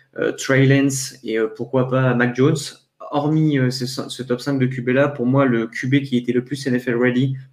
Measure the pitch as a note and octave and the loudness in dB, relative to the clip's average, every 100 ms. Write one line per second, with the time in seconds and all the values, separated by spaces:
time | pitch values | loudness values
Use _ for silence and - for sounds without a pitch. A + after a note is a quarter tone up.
0 | _ - - - - C3+ C3+ C3+ C#3 C3+ | _ -4 -4 -2 0 4 6 4 2 -2
1 | - - A2+ A2 A2 - A#2+ C3 B2+ C3 | -8 -10 -4 -2 -2 -4 -4 0 0 2
2 | C3 A#2+ A#2+ B2 C#3 E3 - - _ - | 2 2 0 2 2 2 -4 -14 _ -20
3 | - C#3+ D3 D#3 D#3 C#3 B2+ B2 B2 F#3 | -8 -4 0 2 2 2 0 -2 -6 -8
4 | - - B2 B2 - C#3 B2+ C3 A#2+ B2+ | -10 -8 -6 -4 -2 0 0 -2 0 2
5 | D3 - A#2+ C3+ C3+ A#2 A2+ - C3 C#3 | 2 0 0 2 2 2 -2 -4 0 0
6 | C#3 B2 A#2+ A#2+ B2+ B2+ C3+ B2 B2 A#2 | 2 -2 0 -2 -2 -6 -2 -2 -2 0
7 | B2 B2 C3+ C3+ - | 2 2 0 -2 -10